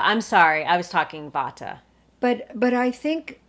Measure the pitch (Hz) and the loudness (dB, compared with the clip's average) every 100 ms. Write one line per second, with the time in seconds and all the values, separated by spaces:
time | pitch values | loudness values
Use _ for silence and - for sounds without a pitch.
0 | 190 220 - 196 165 156 156 175 170 170 | 2 0 2 6 6 4 2 0 0 -2
1 | 151 156 151 143 127 - 98 127 _ _ | -2 -6 -8 -6 -6 -8 -12 -14 _ _
2 | _ - 247 240 - 208 247 247 254 247 | _ -4 -2 -2 -4 -2 0 2 0 -2
3 | 302 320 - - | -4 -4 -6 -20